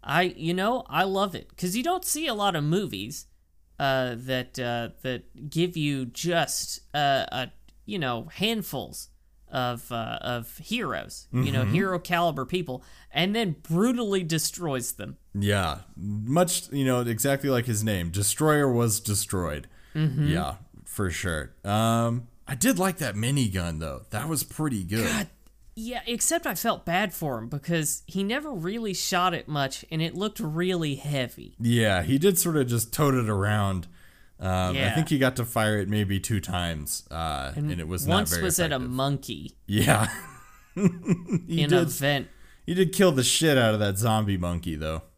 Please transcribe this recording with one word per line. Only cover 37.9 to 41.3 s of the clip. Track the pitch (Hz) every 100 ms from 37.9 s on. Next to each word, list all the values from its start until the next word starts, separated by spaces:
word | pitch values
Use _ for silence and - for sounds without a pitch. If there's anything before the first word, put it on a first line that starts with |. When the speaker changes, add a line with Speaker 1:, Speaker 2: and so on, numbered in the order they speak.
| 90 143
Speaker 1:
once | 180 208
Speaker 2:
not | 175
very | 185
Speaker 1:
was | 165
at | 165
a | 139
Speaker 2:
effective. | 123
Speaker 1:
monkey. | 127 139 139 - 87 78 - -
Speaker 2:
Yeah. | 101 104 107 110 - - - - - - -
<laughs> |
He | 175 - - 165 -